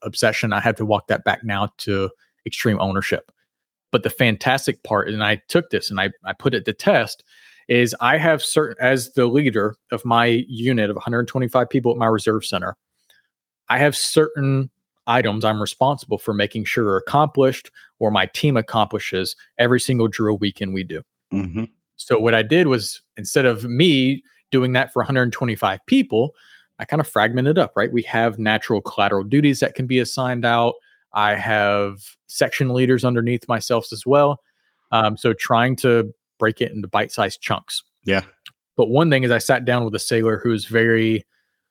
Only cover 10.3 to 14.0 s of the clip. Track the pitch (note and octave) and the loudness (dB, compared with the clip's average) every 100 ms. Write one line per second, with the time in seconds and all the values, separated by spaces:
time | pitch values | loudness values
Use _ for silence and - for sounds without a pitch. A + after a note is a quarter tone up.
10.3 | A#2 B2 A2+ B2 A#2+ G#2 G#2 - A#2 A#2+ | 2 -2 -4 0 0 0 -2 -4 -4 -2
11.3 | C3 B2 B2+ B2 C3+ A#2+ A#2+ A2+ A2 A2+ | -2 0 0 0 0 0 2 2 2 0
12.3 | A2 - F#2 F#2 - _ _ _ _ _ | -2 -2 -6 -6 -10 _ _ _ _ _
13.3 | _ _ _ - B2+ D3 - | _ _ _ -2 2 2 0